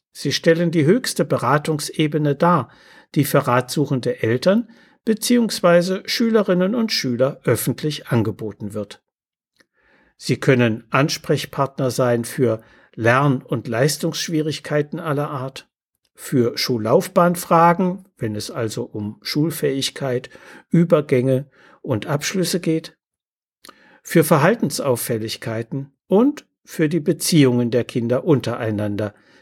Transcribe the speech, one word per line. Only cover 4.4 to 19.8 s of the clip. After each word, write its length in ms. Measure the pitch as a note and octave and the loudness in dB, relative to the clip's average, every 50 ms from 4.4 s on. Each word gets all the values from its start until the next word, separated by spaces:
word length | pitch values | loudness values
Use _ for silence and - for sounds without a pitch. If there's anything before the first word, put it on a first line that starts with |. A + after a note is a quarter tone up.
| - F3+ G3 A#3 A#3 - - - _ _ _ _ - | 2 2 2 2 0 -4 -10 -20 _ _ _ _ -4
beziehungsweise 1000 | A3+ A3 G#3+ - - A#3+ A#3+ A#3 G3+ - - - F3 E3+ F3 F3 F#3 F#3 G3+ - | -4 -2 -2 0 0 2 2 2 0 -2 0 2 4 4 4 4 2 -2 -6 -6
Schülerinnen 680 | - - - A#3 A3+ A3 A3 G3 - F#3 F3+ F#3 F#3+ A#3 | -6 -2 0 0 2 2 2 2 2 2 2 2 0 0
und 160 | B3 A3+ G#3+ | 0 -2 -2
Schüler 480 | - - - C3 A#2+ A#2 C3 C#3 - - - | -2 -2 -2 -2 0 0 0 0 -2 -2 0
öffentlich 640 | C#3 A#2 - - - A#2+ - - D3+ D3 - - | 0 0 0 0 -2 -4 -2 -4 -6 -6 -8 -4
angeboten 680 | - C3 A#2 G#2+ G#2+ F#2+ - A2+ G#2+ F#2+ - G#2+ G2+ G#2+ | -2 0 0 0 0 -4 -6 -8 -10 -10 -10 -12 -10 -8
wird. 280 | G#2+ G2+ - - - _ _ _ _ _ _ _ _ _ _ _ _ _ _ _ _ _ _ _ _ _ _ _ | -8 -8 -10 -12 -20 _ _ _ _ _ _ _ _ _ _ _ _ _ _ _ _ _ _ _ _ _ _ _
Sie 180 | - - - B2+ | -8 -4 -4 -4
können 480 | - - D3 C3+ A#2+ B2 A2+ G#2+ A#2+ - _ | 0 2 2 4 4 4 2 0 -2 -4 _
Ansprechpartner 1000 | - C3 C#3+ - - - - - D#3 C#3+ - - - - C3+ C3 - - C#3 B2+ | 0 2 2 0 -2 -4 -4 -2 -2 -2 -4 -6 -4 -4 -4 -4 -2 -4 -4 -2
sein 360 | A2+ - B2+ A#2+ A#2+ A#2 A#2 | 0 0 0 2 0 0 -2
für 360 | - - - B2+ A#2 A2+ A2+ - _ _ _ _ _ _ | -4 -4 -2 0 0 0 -2 -6 _ _ _ _ _ _
Lern- 480 | - A2 A#2 B2 C3 C#3+ C#3+ C3 D3 - | -2 0 2 2 4 4 2 0 0 -2
und 260 | - C#3+ A#2 G#2 C3 | -6 -6 -6 -4 -4
Leistungsschwierigkeiten 1300 | A2+ A2+ C#3+ D3+ D3 - - E3 D#3 - - - E3+ D3+ D3+ D#3 D3 - - - D3+ D3+ D3 D3 - D#3 | -2 0 0 0 0 -2 -4 -4 -4 -6 -6 -4 -2 -2 -2 -4 -6 -8 -6 -4 -2 -2 -2 -4 -6 -8
aller 300 | E3 D#3+ C#3 C#3+ D3 D#3+ | -6 -4 -4 -4 -4 -6
Art, 400 | D3+ C3 C3 C3+ - - - _ _ _ _ _ _ _ _ _ _ - | -6 -8 -10 -10 -12 -14 -20 _ _ _ _ _ _ _ _ _ _ -20
für 380 | - - D#3 B2+ A#2 A#2+ - | -8 -2 0 2 2 2 0
Schullaufbahnfragen, 1500 | - - - B2+ A2 G#2+ A2 C3 - - - - F#3+ F3 F3 F3 F3 - - F3+ E3 E3+ E3+ F3+ - F#3 F3+ F#3 G3+ - _ _ | -2 -2 -2 -2 -2 0 2 2 2 2 2 2 2 4 4 2 0 -2 2 4 6 6 6 4 4 0 -2 -2 -4 -10 _ _
wenn 180 | - - A2 G#2 | -8 -6 -6 -6
es 140 | G#2 - - | -6 -8 -8
also 360 | - - A#2 A2 - B2 A#2+ | -6 -6 -6 -6 -4 -6 -8
um 340 | - - A2 G#2 G#2 G#2+ - | -8 -8 -8 -8 -8 -8 -10
Schulfähigkeit, 1120 | - - - D3+ D3+ E3 D3 - D3+ C#3+ C3+ C3+ | -10 -4 -2 0 0 -2 -2 -2 -4 -4 -2 -2